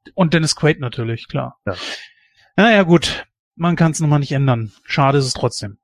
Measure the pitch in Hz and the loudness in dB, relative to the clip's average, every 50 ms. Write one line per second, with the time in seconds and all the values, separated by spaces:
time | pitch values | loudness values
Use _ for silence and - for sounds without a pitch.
0 | _ - - - 180 156 170 160 160 147 - - - 151 160 - 135 120 - - | _ -12 -4 -2 0 0 0 0 0 -2 -4 -2 0 0 0 -2 -6 -10 -8 -6
1 | 117 113 113 - - - - 135 127 123 - _ - 101 90 - - - - - | -6 -6 -6 -8 -10 -10 -8 -8 -8 -8 -12 _ -10 -10 -10 -8 -10 -14 -14 -14
2 | - - _ _ _ _ _ _ _ _ - 185 202 233 220 202 185 165 175 165 | -18 -20 _ _ _ _ _ _ _ _ 0 2 4 4 6 4 4 6 4 4
3 | - - - - - _ _ _ _ _ _ - 165 175 170 170 170 160 147 - | 4 0 -8 -8 -12 _ _ _ _ _ _ -4 -2 -2 2 2 2 2 2 0
4 | 160 147 147 147 139 - 143 135 139 135 123 113 113 104 _ _ _ - - 156 | 0 2 2 2 0 -2 -2 0 2 2 0 0 -2 -8 _ _ _ -6 0 2
5 | 139 135 139 143 135 127 - - - 120 - - - 101 104 _ | 2 4 4 2 0 0 -4 -2 -4 -4 -4 -4 -12 -12 -14 _